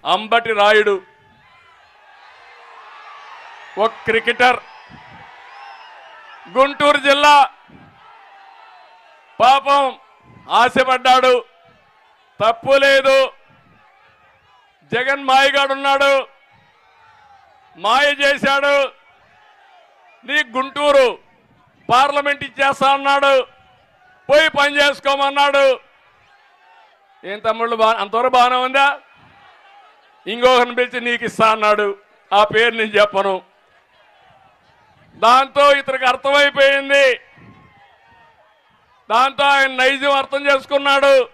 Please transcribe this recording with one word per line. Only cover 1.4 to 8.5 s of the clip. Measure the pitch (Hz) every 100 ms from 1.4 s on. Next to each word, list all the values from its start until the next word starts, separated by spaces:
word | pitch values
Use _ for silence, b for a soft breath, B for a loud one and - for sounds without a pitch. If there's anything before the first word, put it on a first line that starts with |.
| _ _ _ _ _ _ _ - - - - - - - - - - - - - - - - 180
ఒక | 220 - -
క్రికెటర్, | 226 226 233 247 240 - - - - - - - - - - - - - - - - - - - 202
గుంటూరు | 277 285 294 294 277
జిల్లా, | 277 294 294 269 _ _ - - _ - - - - -